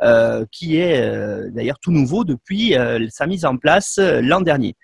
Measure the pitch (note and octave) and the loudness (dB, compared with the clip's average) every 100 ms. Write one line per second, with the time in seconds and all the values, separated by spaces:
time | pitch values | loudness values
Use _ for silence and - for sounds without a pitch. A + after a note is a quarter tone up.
0 | A#2 A#2 A#2 A2+ A2 - E3+ D#3 F3 C#3 | 4 4 4 0 -6 -10 -2 0 2 0
1 | A2 G#2+ G#2 G2+ G2+ G#2+ A2+ C#3 - E3 | 0 -4 -6 -8 -8 -6 -6 -4 0 2
2 | B2+ F#3+ G3 B2+ - G3 A3+ C3+ A#2 A#2 | 2 0 -2 -4 -6 -2 0 2 2 -2
3 | A2+ - C#3+ F#3+ D#3+ B2+ D3+ F3+ - - | -4 -4 -4 -2 -2 0 2 2 0 0
4 | F#3 C3 B2 F3+ F3 C#3+ G#2 - | 2 2 2 2 2 0 -2 -6